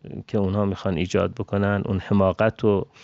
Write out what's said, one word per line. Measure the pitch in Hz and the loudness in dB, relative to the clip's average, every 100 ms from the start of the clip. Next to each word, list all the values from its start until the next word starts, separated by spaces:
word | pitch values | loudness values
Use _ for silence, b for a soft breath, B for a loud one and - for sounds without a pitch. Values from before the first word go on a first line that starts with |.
| - - - | -14 -14 -6
که | 107 | -2
اونها | 95 98 101 | 0 0 -2
می‌خوان | 95 - 85 | -2 -2 -2
ایجاد | 92 95 92 | 0 0 0
بکنن، | 92 - 101 101 101 - | -4 -4 0 0 0 -2
اون | 95 | -4
حماقت | - 101 95 90 110 - 110 | 0 2 4 4 0 2 2
و، | 98 - B | 2 0 B